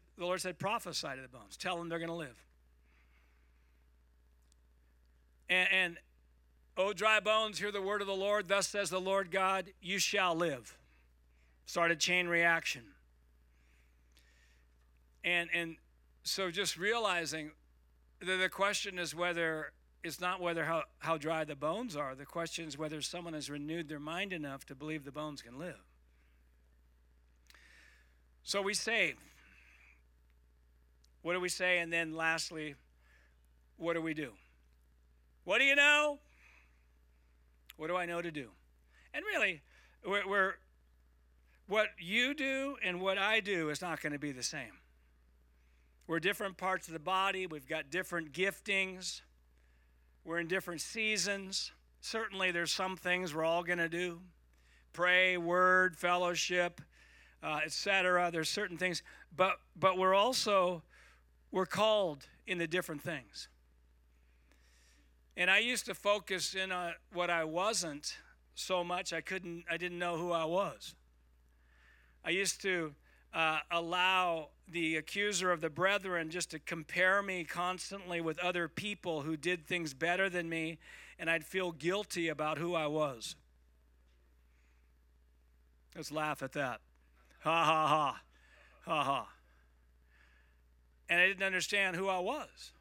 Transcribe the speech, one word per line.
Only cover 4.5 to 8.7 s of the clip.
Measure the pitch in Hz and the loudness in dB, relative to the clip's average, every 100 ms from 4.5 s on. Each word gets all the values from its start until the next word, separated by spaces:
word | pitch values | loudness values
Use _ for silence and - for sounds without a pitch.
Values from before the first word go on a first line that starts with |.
| _ _ _ _ _ _ _ _ _ - | _ _ _ _ _ _ _ _ _ 0
And, | 185 185 | 2 4
and, | 190 180 170 - _ _ _ _ _ _ - | 2 0 -4 -16 _ _ _ _ _ _ -2
"Oh, | 196 | 0
dry | 180 214 214 | 2 2 4
bones, | 196 220 214 165 | 4 2 2 -2
hear | 208 | -4
the | 202 | -2
word | 190 208 | -2 -2
of | 196 | -2
the | 196 | -2
Lord. | 202 208 180 | 0 0 2
Thus | 202 | 0
says | 180 | 2